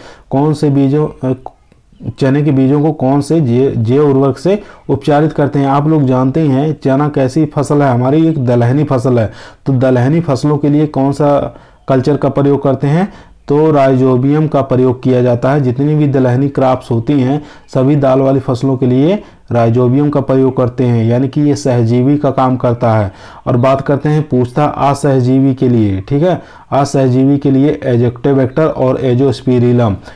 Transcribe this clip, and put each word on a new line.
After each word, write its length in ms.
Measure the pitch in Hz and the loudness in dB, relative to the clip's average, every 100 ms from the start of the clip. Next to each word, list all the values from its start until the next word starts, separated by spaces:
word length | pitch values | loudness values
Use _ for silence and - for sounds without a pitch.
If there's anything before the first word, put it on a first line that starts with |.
| - - _ | -12 -20 _
कौन 240 | 135 151 | 0 0
से 160 | 151 151 | 0 0
बीजों, 640 | 135 135 147 151 - 131 | 2 2 0 -2 -4 -6
अ, 20 | 131 - - _ _ _ - - - | -6 -10 -20 _ _ _ -16 -14 -4
चने 240 | 135 143 | 0 0
के 80 | 151 | 2
बीजों 300 | 135 131 147 | 2 2 2
को 100 | 156 | 0
कौन 300 | 147 127 143 | 0 0 0
से 200 | 143 165 | 0 0
जै-, 340 | 127 123 135 123 | 2 2 0 0
जैव 320 | 110 135 147 | 0 2 2
उर्वरक 280 | 135 139 131 | 2 0 0
से 240 | 180 208 - - - | -2 -2 -6 -14 -6
उपचारित 440 | - - 147 156 | -4 0 0 0
करते 260 | 156 139 143 | 0 -2 0
हैं। 80 | 139 | 0
आप 200 | 139 151 | 0 2
लोग 160 | 156 | 2
जानते 360 | 131 127 131 160 | 2 2 0 0
ही 80 | 151 | 0
हैं 320 | 131 156 - | 0 -2 -2
चना 260 | 135 135 147 | -2 0 0
कैसी 360 | 143 131 160 | -2 -2 0
फसल 360 | 151 151 127 147 | -2 -2 -2 0
है, 120 | 139 | 2
हमारी 340 | 120 127 156 160 | 0 0 2 2
एक 180 | 156 | 0
दलहनी 380 | 123 120 120 143 | 0 0 2 0
फसल 360 | 147 131 131 120 | 0 -2 0 0
है, 120 | 104 - - - | -2 -6 -20 -8
तो 80 | - | -4
दलहनी 480 | 127 131 127 127 165 | 0 2 2 2 0
फसलों 360 | 165 151 151 147 | -2 -2 -2 0
के 120 | 147 | 0
लिए 180 | 147 151 | 0 0
कौन 240 | 143 135 | -2 -2
सा 440 | 139 143 143 127 - - - - | 0 0 0 -2 -10 -20 -10 -2
कल्चर 300 | 135 139 139 | 0 0 0
का 120 | 139 | -2
प्रयोग 340 | 139 139 139 | 0 0 0
करते 240 | 139 131 143 | 0 -2 0
हैं, 260 | 160 202 - - - - | 0 -2 -8 -20 -12 -2
तो 240 | 147 156 | 0 2
राइजोबियम 760 | 143 135 127 131 127 135 151 151 | 2 2 2 2 2 0 0 0
का 140 | 143 | -2
प्रयोग 420 | 131 127 127 123 | 0 0 0 0
किया 180 | 131 123 | 0 0
जाता 300 | 123 120 131 | 0 0 0
है। 100 | 147 | 0
जितनी 340 | 127 120 147 | -2 -2 0
भी 120 | 151 147 | 0 0
दलहनी 420 | 131 127 123 139 | 0 0 0 -2
क्रॉप्स 420 | 139 131 127 - | 0 0 0 -2
होती 220 | 117 113 | -4 0
हैं, 300 | 143 127 147 - - - | 0 0 -2 -6 -20 -6
सभी 220 | 135 131 | -2 0
दाल 240 | 147 135 131 | 2 2 2
वाली 200 | 135 135 | 2 0
फसलों 380 | 123 120 135 131 | -2 -2 -2 0
के 80 | |
लिए 380 | 127 127 156 208 - - - | 0 2 2 0 -6 -20 -4
राइजोबियम 580 | 117 117 123 123 135 147 | 0 0 2 2 2 0
का 120 | 143 | -2
प्रयोग 360 | 127 131 131 131 | 0 0 2 0
करते 260 | 123 123 | -2 -2
हैं, 220 | 123 117 | 0 0
यानी 220 | 113 123 135 | 0 0 -2
कि 140 | 151 | 0
ये 140 | 147 | 0
सहजीवी 640 | 139 135 120 113 123 131 147 | 0 -2 0 0 0 2 0
का 140 | 139 | 0
काम 260 | 131 131 123 | 0 -2 0
करता 360 | 123 120 117 110 | -2 -2 0 0
है। 140 | 101 - - - - | -2 -8 -20 -10 -4
और 100 | 123 | 0
बात 240 | 131 135 | 0 0
करते 280 | - 139 151 | -2 -2 0
हैं, 200 | 151 147 | -2 0
पूछता 360 | 123 123 - | -2 -2 -2
असहजीवी 880 | 147 - 139 139 147 131 123 135 135 | -2 0 -2 0 0 0 2 2 2
के 160 | 127 127 | 0 0
लिए, 320 | 120 104 95 | 2 0 -2
ठीक 220 | - 143 | -4 0
है, 180 | 180 170 - - - | 0 -2 -6 -20 -4
असहजीवी 640 | 131 143 143 131 127 135 143 | -2 0 0 2 2 2 2
के 140 | 143 | 2
लिए 280 | 135 147 147 | 2 0 0
एजोक्टोबैक्टर 840 | 135 120 120 120 143 135 127 156 156 | -2 0 0 -2 0 0 0 0 -2
और 380 | - 131 131 | 0 -2 0
एजोस्पिरिलम, 880 | 131 123 135 113 131 123 123 120 117 95 - | 0 0 0 -2 -2 0 2 2 0 -4 -10